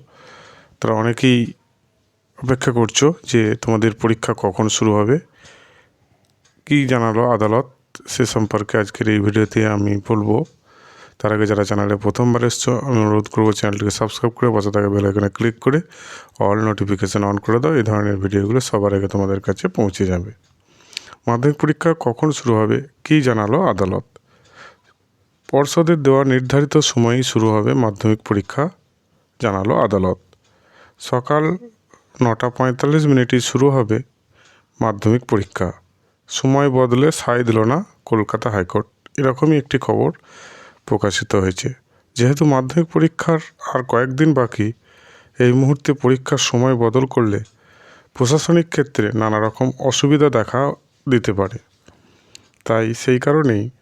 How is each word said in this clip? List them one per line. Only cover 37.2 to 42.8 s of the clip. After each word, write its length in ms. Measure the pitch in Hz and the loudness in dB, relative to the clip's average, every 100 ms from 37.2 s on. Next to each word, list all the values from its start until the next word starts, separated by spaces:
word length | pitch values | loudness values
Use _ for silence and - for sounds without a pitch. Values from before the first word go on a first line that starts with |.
| - 120 | -2 0
দিল 160 | 120 110 | 2 2
না 140 | 110 151 214 _ - | 2 0 -4 _ -2
কলকাতা 420 | 113 101 110 - | -2 -2 -4 -2
হাইকোর্ট, 380 | 104 90 104 - _ - - | -4 -2 -4 -6 _ -14 -4
এরকমই 400 | 131 127 151 151 | -2 0 2 2
একটি 200 | - 131 | 0 -4
খবর 320 | - 107 135 - _ - - - - _ - | -2 0 -2 -4 _ -20 -20 -20 -20 _ -4
প্রকাশিত 460 | 110 104 - 113 104 | -2 0 -4 -2 0
হয়েছে। 340 | 95 92 147 131 _ _ _ - | 0 -2 -8 -10 _ _ _ -2
যেহেতু 280 | 120 143 151 | 0 2 2
মাধ্যমিক 420 | 135 131 156 | 2 0 -2